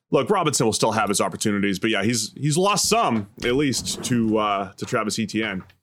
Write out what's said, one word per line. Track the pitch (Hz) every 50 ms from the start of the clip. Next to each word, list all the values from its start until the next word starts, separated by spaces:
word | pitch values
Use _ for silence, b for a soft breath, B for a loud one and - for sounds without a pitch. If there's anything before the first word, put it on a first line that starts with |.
| B - -
look, | 143 131 -
Robinson | 214 190 170 156 131 - 135
will | 110 104
still | - 135 113 104
have | 110 107 98
his | 101 -
opportunities, | 107 92 85 - - 110 101 101 98 101 98 90
but | - 113
yeah, | 107 98 98
he's, | 113 123 110 110 - -
he's | - 131 151 143
lost | 175 185 202 208 180 - -
some, | 208 233 220 151 117 110 101 - - - 123
at | 123 123
least, | 139 151 139 117 - - - - - -
to, | - 127 120 113 110 107 107
uh, | 107 104 101 98 98 92 -
to | - 107
Travis | - 123 117 110 107 - -
Etienne. | 110 98 - 107 113 107 98 92 92 - - _